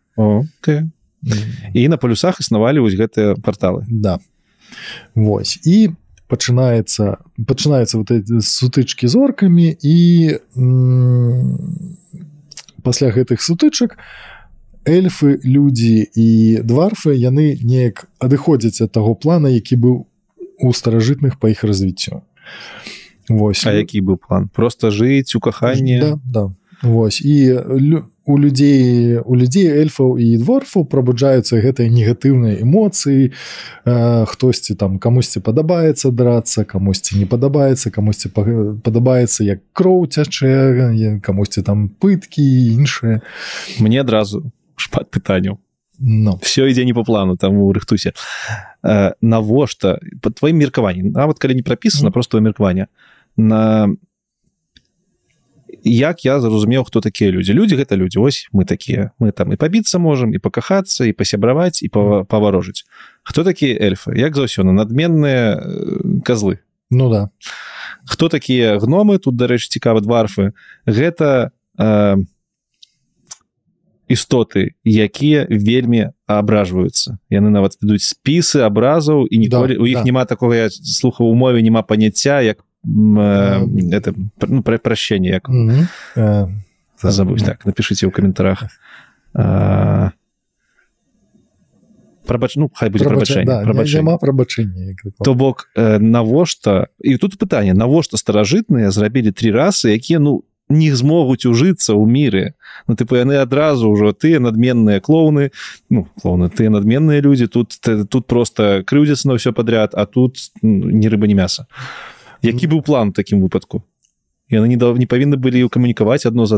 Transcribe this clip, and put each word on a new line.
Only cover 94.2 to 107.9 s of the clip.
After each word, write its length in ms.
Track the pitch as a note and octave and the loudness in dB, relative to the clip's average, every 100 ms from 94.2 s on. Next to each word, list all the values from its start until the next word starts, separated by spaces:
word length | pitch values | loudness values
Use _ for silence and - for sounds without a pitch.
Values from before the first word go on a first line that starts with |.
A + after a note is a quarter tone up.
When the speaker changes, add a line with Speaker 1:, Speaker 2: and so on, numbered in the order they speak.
| C#3+ C3+ B2 - G#2+ F#2 F#2 | 0 0 -2 -2 -6 -6 -12
Speaker 2:
як 80 | F#2+ | -12
такога. 220 | G2+ - | -16 -4
Speaker 1:
То 100 | C#3+ | 0
бок, 340 | B2+ C3+ B2 - - | 2 0 -2 -8 -2
э, 220 | A2+ G#2+ | 2 2
навошта, 880 | A2 A#2 A2 C3+ F3 - A2+ F#2+ - _ | 4 2 2 0 0 -2 -2 0 -2 _
і 140 | - B2+ | -2 0
тут 220 | - - | -2 -4
пытанне, 340 | G3+ C3+ G2+ | -4 0 2
навошта 420 | F#2 A#2+ D#3+ D3+ - | 2 2 2 0 -4
старажытныя 720 | - G#2 G#2 F#3 A3 B2+ G#2 | -2 0 2 0 0 0 2
зрабілі 420 | G2 G#2+ B2+ G#2+ | 0 0 0 -2
тры 200 | F#2+ A#2 | 0 0
расы, 380 | G#2+ F3 - - | 2 0 0 0
якія, 280 | G#2+ - E3+ | 0 0 0
ну, 240 | D3 B2+ - _ _ | 2 0 -6 _ _
не 240 | D3+ D#3 | 2 2
змогуць 500 | C3 C#3 E3 C3 B2+ | 2 2 2 2 0
ужыцца 480 | B2+ A#2 F3+ F#3 - | 0 2 2 0 0
ў 140 | G#2 G#2+ | 2 2
міры? 480 | C3 C#3 F#2+ - - - - - | 2 2 0 -4 -8 -20 -10 -6
Ну, 60 | |
тыпу, 220 | A2 A2+ B2 | -4 0 0
яны 200 | B2+ C#3 | 2 0
адразу 480 | B2 C#3 D#3 C3+ A2 | 0 0 0 2 2
ўжо 220 | G#2 G#2+ | 4 2
тыя 260 | G2+ D#3 D#3+ | 2 0 2
надменныя 600 | A#2+ A2 B2 B2 G#2+ G2+ | 2 0 2 2 2 2
клоуны, 500 | - D#3+ D#3 D3 C#3 - - - _ | 2 2 2 2 -2 -6 -18 -20 _
ну, 160 | A#2+ E2+ - | -2 -2 -6
клоуны, 260 | F2+ F2+ F2+ | -2 0 0
тыя 220 | - A2 | 0 0
надменныя 500 | G#2 G2+ B2+ D#3 D3 | 2 2 2 2 2
людзі, 260 | C#3+ C3+ A#2 | 2 2 0
тут, 300 | B2 A2+ - | -2 -4 -6
т-, 220 | - | -4